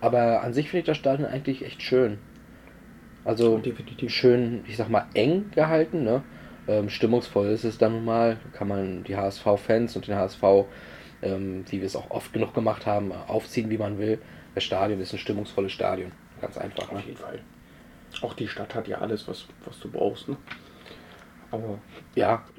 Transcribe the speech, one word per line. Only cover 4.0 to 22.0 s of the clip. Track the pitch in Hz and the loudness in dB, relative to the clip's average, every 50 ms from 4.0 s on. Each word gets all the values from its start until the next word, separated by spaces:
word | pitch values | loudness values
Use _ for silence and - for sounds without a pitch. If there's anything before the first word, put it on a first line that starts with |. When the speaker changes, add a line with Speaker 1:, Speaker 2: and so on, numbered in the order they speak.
| 131 117 | -6 -4
Speaker 1:
schön, | - - - 123 123 123 123 117 120 107 - | 2 6 6 6 8 6 4 0 -2 -6 -8
ich | - 107 | -6 -6
sag | 110 110 110 | -4 -2 2
mal, | 110 101 - - - | 2 0 0 2 2
eng | - 107 139 170 196 208 202 - | 4 4 4 4 2 0 0 2
gehalten, | 160 156 160 165 156 165 165 - 165 135 | 2 2 4 4 4 2 2 0 0 2
ne? | 110 120 135 139 - - - - - - - - | 2 2 0 0 -4 -14 -20 -18 -20 -20 -8 -2
Ähm, | - 107 107 101 104 | 0 2 2 2 0
stimmungsvoll | - - - 110 120 120 - - - 104 101 101 | 0 0 2 4 4 2 2 0 0 2 2 2
ist | 107 110 - | 2 0 0
es | 113 107 | -2 2
dann | - 117 107 | 4 4 4
nun | 113 113 113 | 4 2 0
mal, | 113 113 117 117 117 110 113 - - - | 0 2 4 4 4 2 0 -4 -12 -10
kann | - 101 101 | -6 -4 -2
man | 101 98 98 95 92 90 92 | -2 -2 -2 -2 -4 -6 -6
die | 95 98 | -6 -2
H-S-V-Fans | 98 98 98 - - - 107 101 101 - - 110 113 120 113 - | -2 -2 -2 -2 0 2 4 4 4 4 4 4 4 2 0 -4
und | 92 - | -6 -6
den | - 104 | -4 -2
H | 101 92 | 0 0
S | 98 - | -2 0
V, | - - 98 98 98 98 - - - - - - - - - - - | 2 6 8 8 8 6 4 -2 -16 -18 -18 -18 -20 -20 -20 -10 -6
ähm, | - 98 95 95 98 95 92 95 92 - | -4 -4 -2 -2 -4 -4 -6 -8 -6 -6
wie | 101 98 | -4 -4
wir | 95 | -4
es | 95 - | -4 -4
auch | - - - | -6 -6 -8
oft | - 104 - - | -8 -8 -8 -6
genug | - 110 110 107 - | -4 -2 -2 -2 -2
gemacht | 120 113 113 107 - - | 0 0 0 0 0 0
haben, | 107 104 104 101 95 | 0 0 0 0 -2
aufziehen, | 85 - - - 113 110 - - - 123 110 110 | -6 -8 -6 -4 -2 -2 -2 -2 -2 -4 -2 0
wie | 110 | -2
man | 110 107 101 104 101 | -2 -2 -2 -4 -2
will. | 107 110 110 - - - - - - - - | 0 0 -2 -2 -4 -10 -20 -20 -18 -8 -6
Das | 98 - | -6 -4
Stadion | - 95 92 98 104 104 95 | -2 0 0 0 0 0 -2
ist | 92 - | -4 -6
ein | - 98 | -8 -6
stimmungsvolles | - - 104 101 104 - - - 98 95 | -4 -4 -4 -4 -4 -4 -2 -2 -2 -2
Stadion, | - - 98 98 92 92 90 90 - - - - - - | -2 -2 -2 -2 -2 -2 -6 -8 -12 -16 -20 -20 -14 -12
ganz | - - - | -10 -10 -8
einfach, | - - - - - - - | -8 -10 -8 -8 -8 -8 -8
ne? | - 101 | -8 -10
Speaker 2:
Auf | 104 | -10
jeden | - - - | -10 -12 -14
Fall. | - - - - - - - - - - - - - - - - - - - - | -12 -12 -12 -14 -14 -18 -20 -20 -20 -20 -20 -20 -20 -20 -20 -20 -18 -16 -10 -8
Auch | - 117 | -8 -8
die | - - 117 104 | -6 -6 -8 -8
Stadt | - - 104 - - | -8 -8 -10 -8 -6
hat | 113 110 - | -8 -6 -6
ja | - - | -6 -4
alles, | - 110 110 107 - - | -4 -4 -4 -4 -6 -8
was, | - - - - - - - | -12 -12 -14 -18 -20 -20 -18
was | - - - | -18 -16 -14
du | - - | -12 -8
brauchst, | - - - 101 - - - - | -2 0 0 0 0 -4 -8 -10
ne? | 139 - - - - - - - - - - - - - - - - - - - - - - - | -10 -10 -10 -14 -16 -16 -18 -20 -20 -20 -20 -20 -20 -20 -20 -20 -20 -20 -20 -20 -20 -20 -12 -10
Aber | - 110 113 110 101 98 - - - - | -8 -6 -6 -6 -8 -10 -12 -18 -20 -20